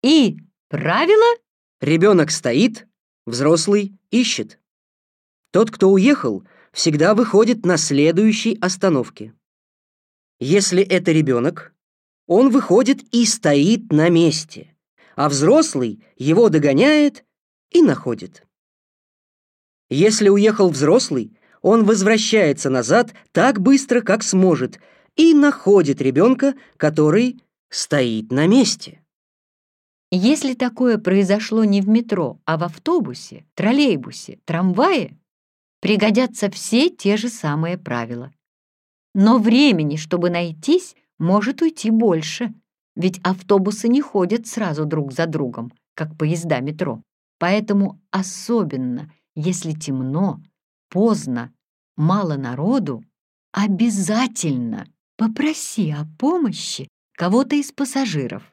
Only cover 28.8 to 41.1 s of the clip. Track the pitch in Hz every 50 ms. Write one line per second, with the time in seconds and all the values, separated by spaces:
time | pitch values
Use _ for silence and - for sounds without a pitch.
28.8 | - - - _ _ _ _ _ _ _ _ _ _ _ _ _ _ _ _ _
29.8 | _ _ _ _ _ _ - 185 185 240 302 302 - 269 254 240 254 247 233 -
30.8 | 254 247 226 214 - 180 185 196 202 180 196 214 214 - 214 226 220 208 196 202
31.8 | 196 202 220 233 233 233 208 185 160 123 110 _ _ - 160 160 170 175 160 -
32.8 | _ 302 349 349 220 139 120 - - - - - _ _ _ - - 208 247 277
33.8 | 294 269 190 139 - - 127 - - - - _ _ - 160 165 185 190 175 190
34.8 | 269 370 381 269 175 127 - _ _ _ _ _ _ _ _ _ _ _ _ _
35.8 | - - 214 202 208 220 202 233 254 247 - - - 196 202 - - - 220 240
36.8 | 294 349 349 _ - 196 208 214 220 247 233 - - 151 147 151 160 170 180 180
37.8 | - - 123 120 117 113 120 120 127 139 _ _ _ _ _ _ _ _ _ _
38.8 | _ _ _ _ _ _ _ 196 196 220 240 254 208 233 226 254 294 294 208 165
39.8 | 151 147 147 156 156 - - 175 175 180 175 175 175 170 160 156 - - 320 359
40.8 | - - _ _ _ _